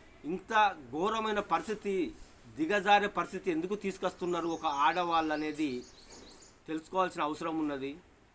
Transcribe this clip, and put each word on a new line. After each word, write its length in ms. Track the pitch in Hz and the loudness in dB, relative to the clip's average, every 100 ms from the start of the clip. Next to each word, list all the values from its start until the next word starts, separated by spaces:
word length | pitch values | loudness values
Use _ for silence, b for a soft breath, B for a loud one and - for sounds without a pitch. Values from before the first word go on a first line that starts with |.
| - - | -20 -12
ఇంత 520 | 143 180 - 220 208 170 127 | -6 -6 2 4 4 2 -8
ఘోరమైన 500 | 147 196 226 220 208 | -2 0 0 0 0
పరిస్థితి, 760 | 196 214 - 208 202 190 131 - - - - 113 | 2 0 0 -4 -2 0 -2 -4 -16 -20 -12 -4
దిగజారే 500 | 160 208 185 208 202 | 0 2 6 6 6
పరిస్థితి 440 | - 170 190 190 | 0 -4 -2 -2
ఎందుకు 240 | 160 180 | 0 -2
తీసుకొస్తున్నారు 760 | 208 196 180 185 - 175 175 170 | -2 -4 -2 -2 -2 -2 0 -2
ఒక 180 | 160 160 | -2 -2
ఆడవాళ్ళు 680 | 143 151 170 175 165 156 | 2 2 2 2 2 2
అనేది 500 | 151 156 147 151 123 - - - - - - - - - | 0 -2 -2 -2 -4 -8 -16 -20 -20 -20 -20 -20 -18 -8
తెలుసుకోవాల్సిన 540 | 160 160 185 180 180 | -8 -2 0 0 0
అవసరం 360 | 151 151 165 160 | -2 -2 -4 -2
ఉన్నది. 380 | 151 143 135 156 - - _ | -2 -2 -6 -8 -16 -20 _